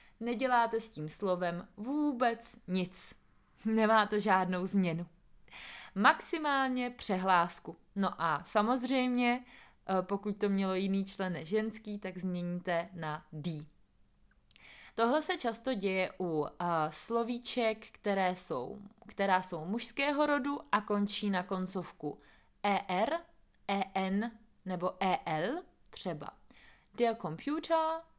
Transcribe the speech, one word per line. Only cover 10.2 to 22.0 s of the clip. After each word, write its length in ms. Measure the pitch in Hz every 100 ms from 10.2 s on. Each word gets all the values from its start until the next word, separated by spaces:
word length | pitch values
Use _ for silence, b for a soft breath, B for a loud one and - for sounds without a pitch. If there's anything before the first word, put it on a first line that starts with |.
| 208
to 160 | 202 202
mělo 260 | 196 190
jiný 300 | 185 196 196
člen 280 | 190 - 185
než 160 | 165 156
ženský, 500 | 214 220 214 - 208
tak 200 | 190 185
změníte 680 | 180 180 175 175 180 170 180
na 340 | 185 156 151 -
die. 320 | 156 151 151 151 - - _ _ _ - _ - B B B B
Tohle 280 | - 233 294
se 140 | 302 359
často 380 | 240 226 -
děje 360 | 226 190 190 185 -
u, 260 | 180 160 143
eh, 180 | - 175 165 156
slovíček, 960 | 156 - 233 233 240 240 - 226 220 -
které 460 | - 208 196 185 180
jsou, 420 | - 139 - 202 196 - -
která 360 | - 196 185
jsou 220 | 180 165
mužského 640 | 160 220 - - 277 285 294
rodu 340 | 285 269 285 -
a 80 | 214
končí 500 | 214 208 202 - 208
na 120 | 190
koncovku 800 | 185 190 185 185 170 -